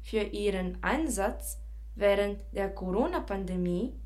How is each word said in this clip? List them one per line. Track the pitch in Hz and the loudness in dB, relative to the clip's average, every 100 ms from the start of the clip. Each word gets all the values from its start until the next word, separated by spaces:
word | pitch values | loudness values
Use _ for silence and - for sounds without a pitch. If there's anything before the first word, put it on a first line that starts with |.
für | - 220 | -2 -2
ihren | 202 208 208 190 180 180 | -2 0 0 2 -2 -2
Einsatz | 175 262 320 220 202 - - - - - - | 0 2 2 2 0 0 -8 -8 -10 -12 -12
während | - 202 202 202 202 - | 2 4 6 4 -2 -6
der | - 196 | -2 -2
Corona-Pandemie | 196 185 190 302 - - 196 180 180 175 175 247 - | -2 0 2 2 0 -2 -4 -2 0 2 2 0 -4